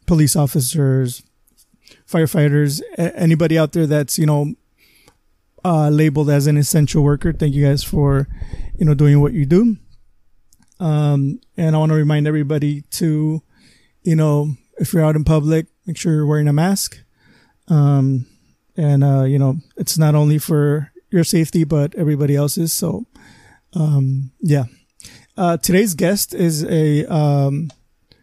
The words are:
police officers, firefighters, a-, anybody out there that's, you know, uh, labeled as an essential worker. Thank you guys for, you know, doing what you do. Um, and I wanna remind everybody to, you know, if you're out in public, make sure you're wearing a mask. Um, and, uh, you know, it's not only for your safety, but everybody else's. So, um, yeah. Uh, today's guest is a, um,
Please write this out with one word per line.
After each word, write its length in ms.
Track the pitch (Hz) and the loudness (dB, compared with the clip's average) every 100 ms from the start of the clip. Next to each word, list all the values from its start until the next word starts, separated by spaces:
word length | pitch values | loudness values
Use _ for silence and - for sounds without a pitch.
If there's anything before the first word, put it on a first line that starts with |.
| - | -2
police 300 | 170 151 180 | 2 2 2
officers, 880 | 143 160 127 160 135 131 127 120 - _ _ _ _ _ _ - _ | 0 0 -2 0 0 0 -2 -6 -18 _ _ _ _ _ _ -20 _
firefighters, 760 | 175 160 160 147 147 147 143 480 339 | -2 0 2 2 2 0 -2 -10 -6
a-, 220 | 165 - | -6 0
anybody 400 | 165 165 165 160 | 0 2 2 2
out 140 | 156 | 0
there 160 | 170 156 | 0 0
that's, 280 | 151 143 - | 0 -2 -2
you 100 | 156 | 0
know, 280 | 147 147 - _ _ _ _ _ _ _ _ _ _ | 0 -2 -8 _ _ _ _ _ _ _ _ _ _
uh, 240 | 185 160 151 | -2 2 2
labeled 420 | 151 156 143 147 | 2 2 2 0
as 160 | 143 143 | 2 2
an 100 | 147 | 2
essential 460 | 143 165 147 - | 2 2 2 2
worker. 300 | 143 143 175 | 2 0 -2
Thank 200 | 151 151 | -2 -2
you 140 | 139 147 | 2 2
guys 160 | 139 | 0
for, 460 | - - 143 139 139 - - - - - | -2 0 0 0 -2 -8 -10 -8 -8 -2
you 80 | 151 | 0
know, 80 | |
doing 260 | 143 147 143 | 4 4 4
what 120 | 143 | 2
you 120 | 156 | 0
do. 340 | 135 175 233 214 - - _ _ _ _ _ _ _ _ | 0 2 2 -2 -8 -20 _ _ _ _ _ _ _ _
Um, 600 | 170 151 147 143 139 - - - | -2 0 0 0 -2 -4 -12 -4
and 180 | 160 | 0
I 40 | 156 | 2
wanna 160 | 156 | 2
remind 320 | 156 151 151 147 | 2 2 2 0
everybody 560 | 151 143 151 147 147 - | 0 -2 -2 -2 -4 -10
to, 500 | - 165 151 156 156 - _ _ _ _ _ | -4 -2 0 -2 -4 -8 _ _ _ _ _
you 140 | - 160 | 0 2
know, 400 | 156 147 151 135 _ - | 2 0 -2 -6 _ -8
if 160 | 151 | -2
you're 120 | 175 | 0
out 100 | 156 | 2
in 100 | 156 | 2
public, 420 | 151 156 151 160 160 _ - | 2 0 2 -2 -2 _ -12
make 100 | 160 | -8
sure 160 | 175 | -2
you're 140 | 156 147 | -2 0
wearing 220 | 151 151 | 0 2
a 40 | |
mask. 460 | 147 175 196 - - - _ _ _ _ _ _ | 2 0 -2 -4 -12 -20 _ _ _ _ _ _
Um, 580 | 156 143 143 135 135 127 _ _ _ _ - | 2 2 2 0 -2 -6 _ _ _ _ -4
and, 280 | 151 143 | 0 2
uh, 180 | 139 135 | 2 2
you 160 | 135 139 | 2 0
know, 200 | 135 131 - - | 0 -2 -8 -10
it's 200 | - 170 | -6 0
not 200 | 156 151 | 2 2
only 200 | 151 151 | 2 0
for 540 | - 151 147 147 143 - _ | 0 0 0 -2 -6 -14 _
your 120 | 185 | -2
safety, 400 | 160 170 160 180 | 0 0 0 0
but 320 | 156 156 147 | 0 0 -2
everybody 400 | - 156 147 143 | -2 -2 0 0
else's. 380 | 143 147 - 165 | 0 -2 -2 -4
So, 340 | - 170 196 240 _ - - - _ _ | -4 -6 -6 -10 _ -20 -20 -20 _ _
um, 600 | 175 151 143 135 135 135 - | -4 0 0 0 -4 -6 -8
yeah. 240 | 180 143 123 - _ _ - - _ - | -2 0 -2 -10 _ _ -20 -20 _ -4
Uh, 200 | 180 170 | -2 -2
today's 380 | - 180 220 | 0 0 0
guest 400 | 151 170 202 - | 0 0 0 -4
is 300 | - 175 151 | -2 -2 -2
a, 420 | 160 165 156 147 - | -2 0 2 0 0
um, 640 | 160 151 143 139 139 160 - _ _ _ _ | 0 0 2 0 -2 -8 -12 _ _ _ _